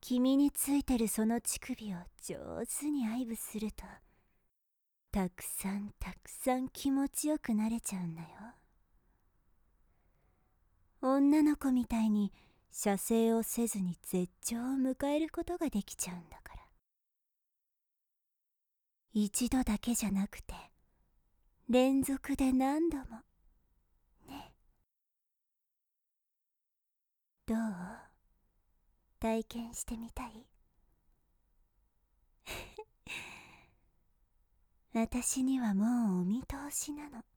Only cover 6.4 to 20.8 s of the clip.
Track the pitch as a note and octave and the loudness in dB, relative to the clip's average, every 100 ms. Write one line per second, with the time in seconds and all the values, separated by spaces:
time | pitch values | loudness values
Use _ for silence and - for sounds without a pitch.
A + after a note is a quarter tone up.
6.4 | - B3+ C4 - C#4+ C4+ C#4 - D4+ - | 0 0 -2 -4 0 2 0 0 -2 -2
7.4 | - G#3+ A3 A#3 - F#3+ F3 E3 E3 - | 0 0 0 -2 -4 -6 -6 -6 -12 -14
8.4 | A3 - _ _ _ _ _ _ _ _ | -18 -20 _ _ _ _ _ _ _ _
9.4 | _ _ _ _ _ _ _ _ _ _ | _ _ _ _ _ _ _ _ _ _
10.4 | _ _ _ _ _ _ C4 C#4 C#4 D4+ | _ _ _ _ _ _ 2 6 8 8
11.4 | D4+ D4 C4+ B3+ A#3 A#3 A3 G#3 G3+ - | 6 4 2 2 2 2 4 4 2 -4
12.4 | - _ _ - G#3+ G3 - A3+ A3+ A3+ | -20 _ _ -2 0 0 2 4 4 2
13.4 | A3+ - A#3 G#3+ F3+ E3+ - F#3 F3+ _ | 0 -2 -2 0 -2 -4 -2 -2 -2 _
14.4 | - A#3 B3 C4+ C4 B3+ C#4 D4 D#4 - | -6 -4 -2 0 0 0 0 0 0 -4
15.4 | E4+ F4 D4+ G#3 - - F#3 F3+ E3 - | -4 -2 0 0 -4 -8 -8 -8 -14 -20
16.4 | - - - _ _ _ _ _ _ _ | -18 -18 -20 _ _ _ _ _ _ _
17.4 | _ _ _ _ _ _ _ _ _ _ | _ _ _ _ _ _ _ _ _ _
18.4 | _ _ _ _ _ _ _ A3 G#3 - | _ _ _ _ _ _ _ 0 0 0
19.4 | A#3+ C4 B3+ G#3 - A#3 G#3 G3 G3 - | 2 2 2 0 0 0 2 0 0 -4
20.4 | - - - _ | -14 -14 -16 _